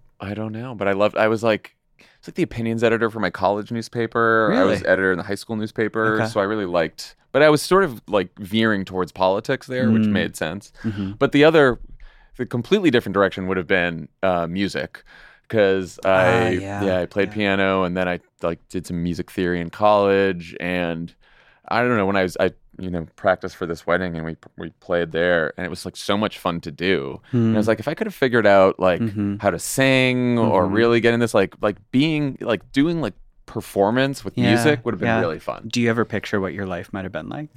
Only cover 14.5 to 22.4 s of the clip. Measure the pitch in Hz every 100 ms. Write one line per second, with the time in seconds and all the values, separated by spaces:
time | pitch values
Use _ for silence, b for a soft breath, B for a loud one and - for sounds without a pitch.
14.5 | 90 98 69 76 - B B B B -
15.5 | 110 98 95 90 - 95 92 90 92 90
16.5 | 92 95 101 98 92 87 104 98 104 101
17.5 | 98 95 95 90 90 90 87 - _ 85
18.5 | 85 _ 92 - 87 87 82 - - 90
19.5 | 87 85 - 107 104 101 98 98 90 85
20.5 | - 87 90 85 82 85 - b b b
21.5 | b - 110 123 117 95 98 92 -